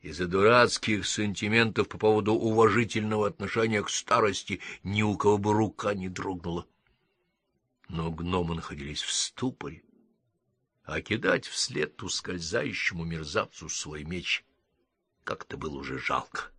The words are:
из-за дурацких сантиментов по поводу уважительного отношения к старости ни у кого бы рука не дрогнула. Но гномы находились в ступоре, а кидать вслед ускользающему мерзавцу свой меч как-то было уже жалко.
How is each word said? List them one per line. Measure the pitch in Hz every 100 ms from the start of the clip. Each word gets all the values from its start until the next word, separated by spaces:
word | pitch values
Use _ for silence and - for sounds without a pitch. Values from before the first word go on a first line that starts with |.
из-за | 85 78 90
дурацких | 95 104 123 117 - - 107 85
сантиментов | - 107 92 104 113 113 104 101
по | -
поводу | 110 107 104
уважительного | 110 113 110 110 104 117 110 107 107 101
отношения | - 101 117 110 107
к | 101
старости | - - 117 107 95 - 101 - -
ни | 95 101
у | 107 101
кого | 104 104
бы | 104
рука | 107 110 - 104
не | 101 92
дрогнула. | 90 98 90 85 85 - _ _ _ _ _ _ _ _ _ _ _ -
Но | 80 82
гномы | 80 87 90 85 82
находились | - 71 71 76
в | -
ступоре, | - - - 127 123 139 - _ _ _ _ _ _ _ _ _ _
а | - 78
кидать | - 107 - - -
вслед | - - 127 - -
ускользающему | 92 - - 92 80 110 - 98 - 87 82
мерзавцу | 82 76 107 95 - 80
свой | - 78 76
меч | 76 90 - - _ _ _ _ _ _ _ _
как-то | - - - 71
было | 76 69
уже | 69 65
жалко. | - 67 - - -